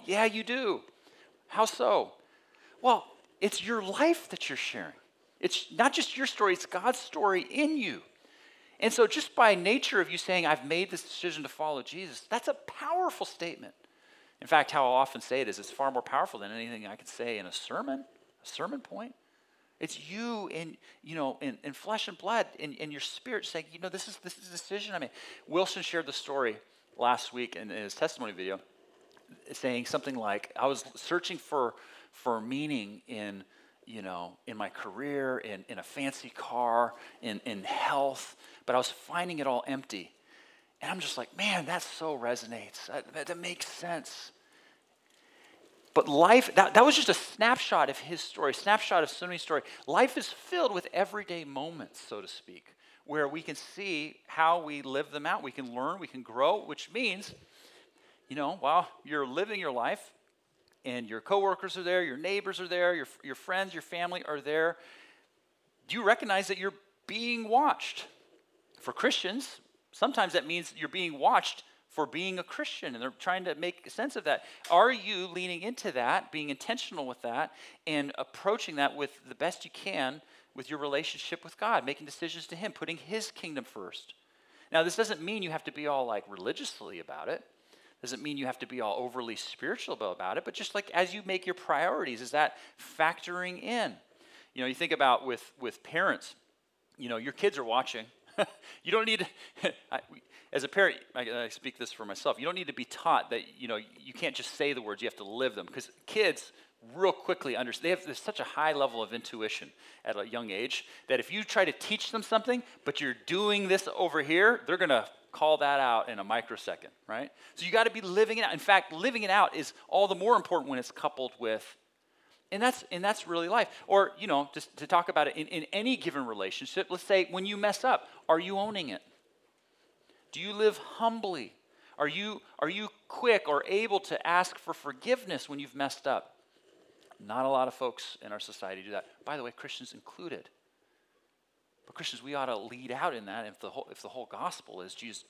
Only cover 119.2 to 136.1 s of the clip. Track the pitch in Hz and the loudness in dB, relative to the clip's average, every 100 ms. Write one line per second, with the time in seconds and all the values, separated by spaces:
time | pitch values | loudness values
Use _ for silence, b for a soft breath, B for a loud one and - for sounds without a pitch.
119.2 | 208 196 185 - 139 - B 185 202 185 | 2 6 6 4 -8 -10 B 4 4 4
120.2 | 202 233 175 175 135 131 120 - 151 - | 6 4 6 0 0 -4 -6 -4 -4 -2
121.2 | 127 - 117 110 - - _ _ _ b | -8 -4 -2 -2 -4 -20 _ _ _ b
122.2 | b b _ 196 240 247 - 180 196 214 | b b _ 2 2 2 -6 -2 0 -2
123.2 | - 170 170 226 180 B B 196 190 - | -2 -2 2 2 2 B B 6 6 2
124.2 | 185 143 143 - - - 151 175 175 165 | 0 2 2 -6 -12 -14 4 4 6 4
125.2 | 143 - 156 175 156 196 233 254 165 143 | 4 2 -4 -6 -4 -2 0 0 0 -2
126.2 | 123 107 95 - 131 - 185 175 - 196 | -4 -2 -4 -4 -6 -4 -2 -4 4 4
127.2 | 180 185 196 208 208 196 262 226 - B | 4 0 -4 0 0 2 2 2 0 B
128.2 | - 165 180 196 208 208 151 92 - _ | 2 2 4 -2 -2 -4 -6 -8 -12 _
129.2 | _ _ _ _ _ _ _ _ _ b | _ _ _ _ _ _ _ _ _ b
130.2 | b 151 190 208 214 202 - - 233 226 | b -8 -6 4 4 4 -8 0 0 2
131.2 | 208 165 104 - _ b b b 147 160 | -2 -4 -6 -14 _ b b b 0 0
132.2 | 208 208 B B 147 190 214 - _ - | -4 -6 B B -2 -2 -6 -10 _ 0
133.2 | 247 214 - 143 - 196 220 202 - 156 | 6 6 6 2 4 2 2 0 0 -4
134.2 | - 175 180 - - 160 143 131 190 247 | 2 4 4 -2 -10 -8 -8 -8 0 0
135.2 | 208 147 - 143 139 131 139 - 147 | 0 -6 -6 -10 -10 -4 -4 -2 0